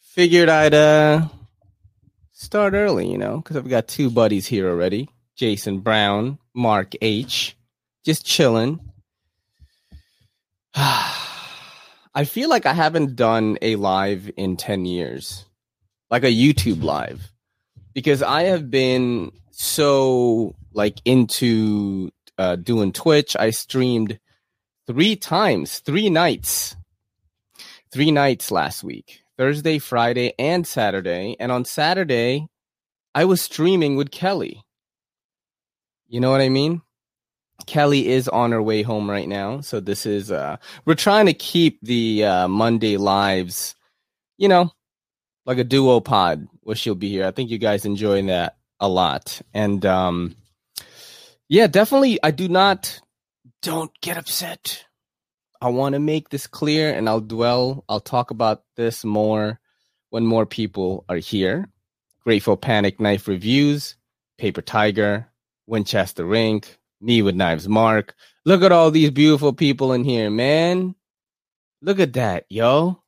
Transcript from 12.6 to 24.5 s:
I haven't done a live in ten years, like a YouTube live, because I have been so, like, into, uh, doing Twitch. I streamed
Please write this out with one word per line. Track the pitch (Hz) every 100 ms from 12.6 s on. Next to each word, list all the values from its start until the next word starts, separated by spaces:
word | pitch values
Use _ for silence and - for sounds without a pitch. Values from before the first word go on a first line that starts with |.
| 139
I |
haven't | 170 175 165 143 120
done | 113 113 107 104
a | 110 107
live | 98 95 98 98 98 -
in | 95 90
ten | - 98 90
years, | 90 73 65 - - - _ _ _ _ _ _
like | 123
a | 131
YouTube | 113 139 143 - 85
live, | 80 73 58 65 90 _ _ _ _ - -
because | 135 151 135
I | 139 143 185
have | 180 135
been | 131 131 127 123 120 80 - _
so, | - - - 147 139 135 127 123 113 101 - -
like, | 107 104 - 120
into, | 127 117 - 123 113 110 104 101 95 92 _ _ -
uh, | 92 87
doing | 87 113 98
Twitch. | - 165 151 147 -
I | 110
streamed | 110 - 135 127 120 107 107 _ _ _